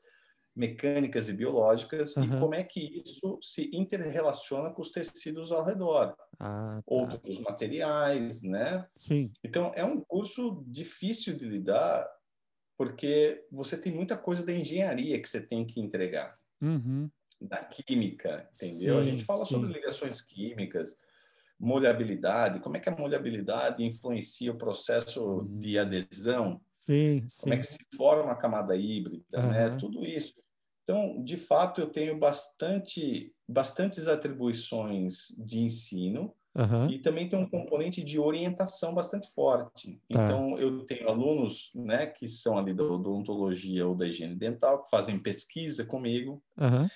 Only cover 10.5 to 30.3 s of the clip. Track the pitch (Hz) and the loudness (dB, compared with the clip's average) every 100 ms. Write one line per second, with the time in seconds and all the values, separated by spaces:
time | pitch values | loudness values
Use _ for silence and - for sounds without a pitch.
10.5 | 180 123 123 - - 190 226 - 147 117 | -4 -8 -10 -10 -6 -4 -2 -4 -6 -4
11.5 | 101 92 101 - 69 - - _ _ _ | -2 2 4 4 2 -2 -10 _ _ _
12.5 | _ _ - 123 117 143 147 151 - - | _ _ -4 -4 -2 2 6 6 4 -8
13.5 | 135 135 170 190 160 185 226 - 175 175 | -10 -6 -4 -2 -2 -2 -2 -2 -2 0
14.5 | 175 147 170 190 127 151 127 - 117 - | -2 0 0 2 0 0 -2 -2 -6 -4
15.5 | 113 113 120 104 95 90 78 69 - _ | -2 -2 -4 -2 0 0 -2 -4 -10 _
16.5 | - 147 156 120 135 147 - _ - 98 | -4 0 0 0 -2 -4 -8 _ -16 -10
17.5 | - - - - 123 101 - 90 73 - | -8 -10 -10 -2 2 2 -2 -4 -6 -8
18.5 | - 92 85 139 139 135 127 110 202 - | -12 -8 -2 4 4 4 0 -2 -2 0
19.5 | 127 95 151 135 - 139 113 - 98 107 | 0 0 -2 -6 -6 -6 -8 -12 -8 -8
20.5 | 117 92 87 80 - _ _ _ _ _ | -6 -6 -4 -6 -10 _ _ _ _ _
21.5 | - 117 135 131 117 113 95 90 110 107 | -4 0 4 6 4 0 0 2 4 2
22.5 | - - 185 185 160 143 147 123 110 98 | 0 -6 -4 -4 -2 -2 -2 -2 -4 -2
23.5 | 117 127 120 113 110 127 113 - - 120 | 0 0 0 -2 -4 -4 -4 -4 -6 -6
24.5 | 117 107 98 - 117 113 131 107 98 104 | -4 -4 -4 0 0 0 -2 -2 -2 -4
25.5 | 104 107 104 98 92 92 95 113 123 101 | -6 0 0 2 0 -4 -4 0 2 0
26.5 | 90 - _ - 147 151 143 120 - 135 | -2 -10 _ 2 4 6 4 0 -4 0
27.5 | 131 127 - - - 139 151 143 120 120 | 0 0 -10 -12 2 6 6 4 0 0
28.5 | 107 98 92 104 107 90 82 - - 123 | 2 2 2 2 -2 -4 -8 -6 0 2
29.5 | 113 117 131 202 220 160 156 - | 4 4 2 -4 -4 -4 -4 -6